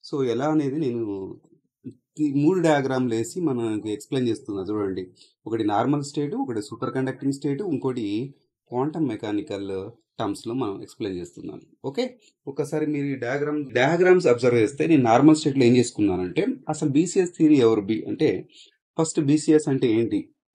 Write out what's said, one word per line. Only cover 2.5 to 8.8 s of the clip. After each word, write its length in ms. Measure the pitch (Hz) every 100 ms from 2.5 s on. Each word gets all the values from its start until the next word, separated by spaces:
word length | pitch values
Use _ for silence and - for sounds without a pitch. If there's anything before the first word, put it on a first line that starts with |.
| 185
డయాగ్రామ్‌లు 540 | 165 147 135 131 127
వేసి 260 | 113 113 180
మనకి 500 | 165 123 113 107 107
ఎక్స్‌ప్లెయిన్ 360 | 104 - 139 123
చేస్తున్నా 340 | 107 - 101
చూడండి. 420 | 92 107 101 92 90 _ _ _ -
ఒకటి 180 | 113
నార్మల్ 400 | 107 104 123 147
స్టేట్, 300 | 143 - 143
ఒకటి 280 | 143 135 113
సూపర్ 320 | 101 113 123
కండక్టింగ్ 380 | 131 131 127 135
స్టేట్, 300 | 139 147 139
ఇంకోటి 440 | 208 135 135 123 104 101 139 - _ _ _
క్వాంటం 320 | 123